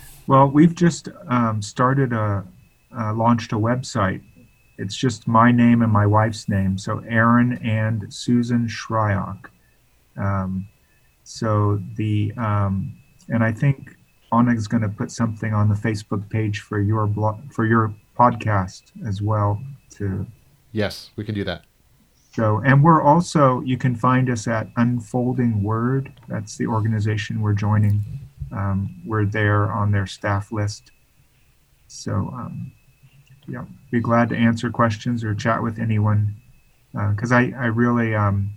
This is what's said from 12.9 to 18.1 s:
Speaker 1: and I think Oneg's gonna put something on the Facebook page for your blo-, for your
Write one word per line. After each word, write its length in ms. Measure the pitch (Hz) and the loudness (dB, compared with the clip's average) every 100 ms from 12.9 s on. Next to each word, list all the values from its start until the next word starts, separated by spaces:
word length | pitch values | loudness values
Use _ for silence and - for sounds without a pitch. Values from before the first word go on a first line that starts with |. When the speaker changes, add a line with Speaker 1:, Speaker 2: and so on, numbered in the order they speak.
| - _ _ - | -10 _ _ -6
Speaker 1:
and 140 | 120 | -2
I 80 | 113 | 0
think 440 | 104 143 - - - _ _ _ | 0 0 0 -6 -20 _ _ _
Oneg's 360 | 117 123 117 104 | 2 2 2 -2
gonna 220 | 117 107 | -2 -2
put 220 | 104 120 | -4 -8
something 420 | - 117 104 113 | -4 -4 -4 -4
on 160 | 107 104 | 0 2
the 60 | 101 | 2
Facebook 540 | 117 101 - 104 104 | -2 -4 -6 -8 -4
page 300 | 110 107 101 | -4 -4 -6
for 200 | - 104 | -6 -2
your 280 | 101 110 104 | 0 0 0
blo-, 320 | 104 107 107 - | 0 -2 -4 -10
for 160 | - 110 | -4 2
your 280 | 113 110 104 _ | 2 2 -4 _